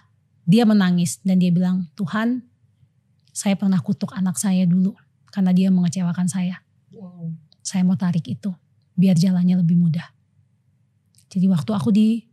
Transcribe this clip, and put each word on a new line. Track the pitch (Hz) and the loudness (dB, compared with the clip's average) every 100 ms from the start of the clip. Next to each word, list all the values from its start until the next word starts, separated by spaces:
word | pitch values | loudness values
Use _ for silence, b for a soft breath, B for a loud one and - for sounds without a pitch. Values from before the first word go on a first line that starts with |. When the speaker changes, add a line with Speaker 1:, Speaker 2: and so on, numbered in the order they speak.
| _ _ _ _ | _ _ _ _
Speaker 1:
dia | 170 220 | 2 4
menangis | 226 208 185 175 175 - | 4 4 2 2 -2 -4
dan | 190 185 | 0 2
dia | 180 | 2
bilang, | 175 180 185 170 | 2 0 -2 -6
"Tuhan, | - 190 208 233 254 - _ _ _ _ _ _ _ _ | -8 -6 -4 -4 -4 -8 _ _ _ _ _ _ _ _
saya | - 202 196 | -8 -2 0
pernah | 196 190 | 0 0
kutuk | - - 190 | -2 -6 -6
anak | - 185 - | -4 -4 -2
saya | 202 185 | -2 0
dulu | 185 185 185 - _ _ _ | 2 2 0 -4 _ _ _
karena | - 185 | -4 0
dia | 180 190 | 2 2
mengecewakan | 185 175 185 175 175 180 | 2 0 -2 -4 -2 -4
saya. | 190 180 180 _ _ _ | -2 -6 -8 _ _ _
Speaker 2:
Wow. | 185 180 175 165 160 _ _ | -20 -20 -14 -14 -14 _ _
Speaker 1:
Saya | - 190 | -8 0
mau | 180 185 | 0 0
tarik | 180 175 - | -2 -4 -4
itu, | - 202 180 _ _ _ | -8 -10 -12 _ _ _
biar | - 190 165 | 0 2 4
jalannya | 190 180 180 180 | 2 2 2 2
lebih | 165 175 | 2 2
mudah." | 170 160 - _ _ _ _ _ _ _ _ _ _ _ _ | 2 -2 -8 _ _ _ _ _ _ _ _ _ _ _ _
Jadi | 190 190 | -2 0
waktu | 180 - | 0 -2
aku | 208 233 | -4 0
di, | 208 220 226 - | 2 2 0 -8